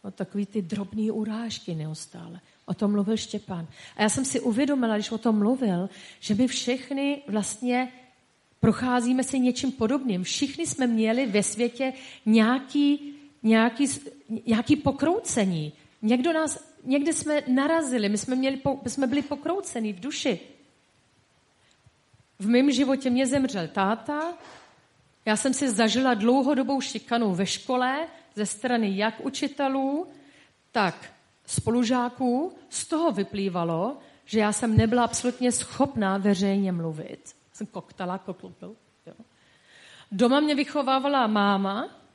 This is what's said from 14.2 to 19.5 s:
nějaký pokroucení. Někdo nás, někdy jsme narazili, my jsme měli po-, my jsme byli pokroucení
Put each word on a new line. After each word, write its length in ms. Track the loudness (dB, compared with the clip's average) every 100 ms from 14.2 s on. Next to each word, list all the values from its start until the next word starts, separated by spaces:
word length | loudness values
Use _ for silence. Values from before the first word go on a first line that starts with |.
| -12 -8 0
nějaký 300 | 0 2 2
pokroucení. 1000 | 2 2 0 0 -2 0 0 0 -6 -10 _ _
Někdo 320 | 0 2 2
nás, 400 | 0 -2 -4 -14 -16
někdy 300 | -2 0 2
jsme 280 | -2 0 -2 2
narazili, 640 | 2 2 0 0 0 0
my 80 | -2
jsme 180 | -2 0
měli 220 | 0 -2
po-, 220 | -4 -4
my 60 | -6
jsme 180 | -2 0
byli 140 | 0
pokroucení 720 | -2 -6 -4